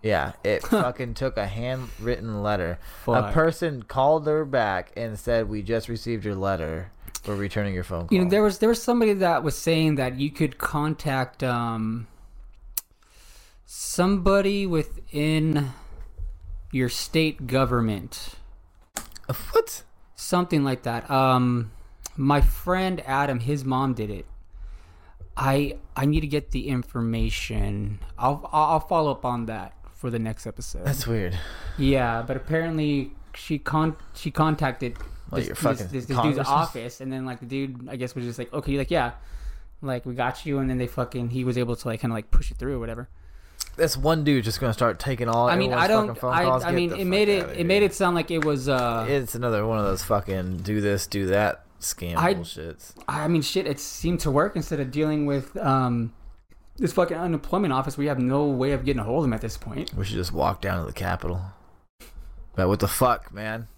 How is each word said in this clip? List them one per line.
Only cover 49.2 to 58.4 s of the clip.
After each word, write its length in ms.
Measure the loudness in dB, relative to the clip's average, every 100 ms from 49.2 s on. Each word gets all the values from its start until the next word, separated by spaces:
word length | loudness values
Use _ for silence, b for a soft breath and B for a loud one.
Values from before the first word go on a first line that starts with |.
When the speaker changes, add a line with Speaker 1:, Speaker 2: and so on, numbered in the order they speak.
| 0 -2
Speaker 1:
another 320 | 0 2 2
one 100 | 2
of 80 | 2
those 160 | 0
fucking 540 | 2 0 2 -4 -2 -4
do 240 | -2 0
this, 240 | 2 0 -2
do 220 | -2 2
that 360 | 4 2 0 -12 -10
scam 360 | -8 -6 -4 2
Speaker 2:
I 160 | 2 0
Speaker 1:
bullshits. 580 | -4 -10 -10 -12 -18 -12 -8
Speaker 2:
I 200 | -4 2
mean, 140 | 2
shit, 220 | 2 -2 -2
it 120 | -4
seemed 400 | -8 -6 -2 0
to 100 | 2
work 240 | 2 2 -2
instead 240 | -4 -4
of 100 | -2
dealing 340 | 0 0 2 0
with, 280 | 0 -2 -4
um, 560 | 2 2 2 0 -2 -8 -18 -20 _ -20 -18 -4
this 160 | 0
fucking 240 | 2 0 0
unemployment 540 | -2 -2 0 0 2
office. 240 | 0 -2 -2
We 80 | -2
have 100 | 2
no 260 | 2 2